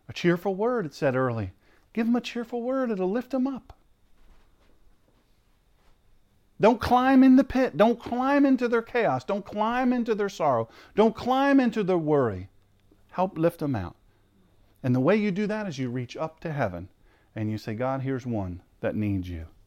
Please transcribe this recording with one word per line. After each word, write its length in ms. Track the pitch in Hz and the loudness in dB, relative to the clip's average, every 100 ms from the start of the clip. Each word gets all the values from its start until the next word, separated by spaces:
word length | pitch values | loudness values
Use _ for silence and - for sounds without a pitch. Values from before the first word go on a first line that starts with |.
| - | -18
A 60 | |
cheerful 420 | - 175 175 202 185 | -2 0 0 -2 -2
word, 300 | 226 247 160 | -2 -2 -6
it 80 | |
said 240 | - 143 127 | -4 -2 0
early. 340 | 131 113 95 - _ _ _ | 0 -2 -6 -10 _ _ _
Give 160 | - 233 | -4 0
them 80 | 240 | 0
a 60 | |
cheerful 420 | - 233 233 240 | -2 -10 -8 -8
word. 260 | 233 262 254 | -4 -2 -2
It'll 220 | 202 185 | -2 -2
lift 180 | 226 240 | -4 -4
them 160 | 262 262 | -4 -4
up. 320 | 262 - - _ _ _ _ - - _ _ _ _ _ _ _ _ _ _ _ _ _ _ _ _ _ _ _ _ _ - | -6 -14 -20 _ _ _ _ -20 -20 _ _ _ _ _ _ _ _ _ _ _ _ _ _ _ _ _ _ _ _ _ 2
Don't 220 | 190 247 | 4 4
climb 420 | - 247 254 262 | 2 2 6 8
in 120 | 262 254 | 8 6
the 80 | |
pit. 340 | 262 254 254 143 | 4 0 0 4
Don't 220 | 214 233 | 4 2
climb 480 | - 240 262 285 277 | -4 -2 0 4 4
into 200 | 262 247 | 2 0
their 140 | 233 | -2
chaos. 420 | 226 247 190 131 | -2 0 0 0
Don't 220 | - 202 - | -4 -6 -6
climb 480 | 208 220 247 254 | -4 -2 0 0
into 220 | 247 233 214 | 0 -2 -2
their 140 | 202 | -4
sorrow. 400 | - 156 120 113 - - - | -2 0 0 -2 -10 -6 2
Don't 200 | 226 220 | 2 2
climb 440 | 240 262 277 277 | -2 2 4 4
into 240 | 247 220 | 4 0
their 160 | 185 180 | 0 0
worry. 500 | 151 147 120 92 95 _ _ _ _ _ _ | 2 2 2 -2 -10 _ _ _ _ _ _
Help 260 | - 190 175 | -4 -4 0
lift 220 | 165 - | -2 0
them 160 | 147 117 | -4 -4
out. 200 | 87 - _ _ _ _ _ _ _ _ | -6 -12 _ _ _ _ _ _ _ _
And 140 | 131 127 | -2 2
the 40 | |
way 160 | 135 220 | 2 2
you 140 | 208 | 0
do 160 | 185 208 | -2 -4
that 220 | 214 202 | -4 -8
is 100 | 131 | -8
you 140 | 127 | -6
reach 260 | 123 120 - | -6 -8 -8
up 220 | 156 - | -10 -8
to 120 | 170 | -8
heaven 380 | 143 110 87 92 _ _ _ _ 117 | -4 -4 -6 -14 _ _ _ _ -8
and 160 | 107 | -6
you 80 | 107 | -6
say, 160 | - 107 | -8 -6
"God, 260 | 127 135 | -4 -4
here's 240 | 131 131 123 | -4 -6 -4
one 380 | 110 92 87 - _ | -6 -6 -10 -16 _
that 160 | 113 104 | -6 -4
needs 340 | 104 98 90 | -2 -4 -6
you." 160 | 85 80 _ | -10 -12 _